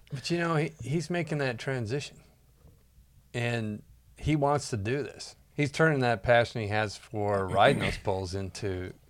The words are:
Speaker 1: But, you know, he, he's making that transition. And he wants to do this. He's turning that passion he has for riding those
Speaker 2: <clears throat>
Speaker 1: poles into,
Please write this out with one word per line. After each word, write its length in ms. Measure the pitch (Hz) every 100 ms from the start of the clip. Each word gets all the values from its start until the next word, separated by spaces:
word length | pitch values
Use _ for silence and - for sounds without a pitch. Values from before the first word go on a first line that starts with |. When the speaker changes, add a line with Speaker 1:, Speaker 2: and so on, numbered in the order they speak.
| -
Speaker 1:
But, 200 | 131 -
you 80 | 170
know, 180 | 170 156
he, 160 | 156 -
he's 280 | 117 156 147
making 260 | 175 165 156
that 200 | 131 113
transition. 580 | 143 131 104 139 - - - _ _ _ - - _ - - - -
And 480 | 120 120 117 107 104 - - - -
he 200 | - 151
wants 340 | 139 147 -
to 80 | 110
do 240 | 101 143
this. 340 | 107 - - - -
He's 160 | - 139
turning 300 | - 160 143
that 220 | 123 117
passion 400 | - 120 117 117
he 60 | 104
has 280 | 107 104 -
for 500 | - 107 104 98 95
riding 360 | 95 123 113
those 160 | 95 -
Speaker 2:
<clears throat> 40 |
Speaker 1:
poles 300 | 107 95 92
into, 600 | 98 95 - 101 90 90 -